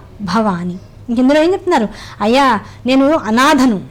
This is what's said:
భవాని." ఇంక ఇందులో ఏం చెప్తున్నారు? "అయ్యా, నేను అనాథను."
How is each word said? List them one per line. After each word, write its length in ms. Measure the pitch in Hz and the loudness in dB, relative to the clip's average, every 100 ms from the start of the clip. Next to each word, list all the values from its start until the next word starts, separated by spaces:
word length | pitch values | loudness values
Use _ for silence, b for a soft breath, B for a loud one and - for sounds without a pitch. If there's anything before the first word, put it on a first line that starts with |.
| - - | -14 -12
భవాని." 560 | 190 220 214 175 180 180 - - - | -4 -2 -2 -2 -6 -10 -16 -18 -6
ఇంక 100 | 240 | 0
ఇందులో 240 | 254 302 | 2 2
ఏం 100 | 330 | 2
చెప్తున్నారు? 360 | 381 359 302 202 B B B | 0 0 0 -2 B B B
"అయ్యా, 400 | 208 262 269 202 B B 247 | 0 2 2 0 B B 0
నేను 280 | 269 277 | 2 4
అనాథను." 640 | 320 214 226 285 294 254 190 139 | 2 0 0 2 4 2 0 -8